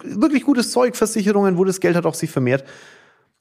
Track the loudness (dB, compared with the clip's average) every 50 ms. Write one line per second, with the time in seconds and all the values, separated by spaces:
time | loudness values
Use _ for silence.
0 | -14 -10 -4 0 0 2 2 0 0 0 0 0 0 -2 0 0 0 0 0 0
1 | -2 -2 -2 -2 0 0 2 2 2 2 2 2 2 0 0 0 0 0 2 2
2 | 0 -2 -2 -4 -6 -4 -2 -2 0 2 0 0 -2 -6 -20 -20 -20 -20 -20 -20
3 | _ _ _ _ _ _ _ _